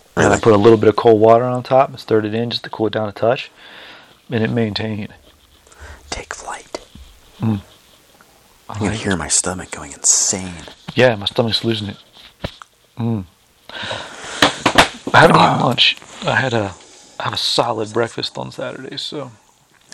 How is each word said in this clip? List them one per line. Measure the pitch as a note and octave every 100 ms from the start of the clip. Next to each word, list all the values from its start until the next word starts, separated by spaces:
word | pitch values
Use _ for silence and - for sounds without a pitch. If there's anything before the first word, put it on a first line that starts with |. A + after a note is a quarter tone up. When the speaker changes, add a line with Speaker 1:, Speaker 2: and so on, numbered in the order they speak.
| _ -
Speaker 1:
And | E2
I |
Speaker 2:
Really? | G2+
Speaker 1:
put | A#2
a | G#2
little | A2 A2+
bit | G#2+
of | G#2
cold | A#2+ A2
water | A2 A#2
on | B2+ B2+
top | A#2+ C3 C#3
and | B2+
stirred | - A2+
it | G#2+
in | A2 A#2+
just | A#2
to | -
cool | - A2
it |
down | A2 G#2+
a |
touch. | G2 A2 C3+ - _ - - - - - _ _
And | A#2
it | B2
maintained. | A#2+ A2+ G2+ A2 G#2+ G2+ - _ _ _ _ _ - - - -
Speaker 2:
Take | - -
flight. | - - - - - - - - - _ -
Speaker 1:
Mm. | A2+ G#2 - _ _ _ _ _ _ _ _ _ _
I |
Speaker 2:
I | G#2+
can | G#2+
Speaker 1:
like | A2
Speaker 2:
hear | G#2
Speaker 1:
it. | F#2
Speaker 2:
my | D2+
stomach | - E2 F2+ F2
going | - D#2
insane. | - - - - F#2+ F#2 E2+ D2 - - -
Speaker 1:
Yeah, | B2+
my | G#2+ G2+
stomach's | - A#2 G#2
losing | A2+ A2 G#2
it. | G2+ _ - - _ - - - _ _ -
Mm. | A2+ A2+ F#2 _ _ _ _ - - - - - - - - - - - - - -
I | B2
haven't | D#3+ F3+
eaten | -
Speaker 2:
Ah. | B2
Speaker 1:
lunch. | C#3+ A#2 - - - - D3+
I |
had | A2+ C3
a, | A2+ G2+ F2+ - - - -
I |
have | B2+
a | G#2
solid | - - A#2+ A2 G#2+
breakfast | G#2+ A#2 - - -
on | C3
Saturdays, | - B2+ - C3 C#3
so. | - D#3 C3 A2 _ _ _ _ _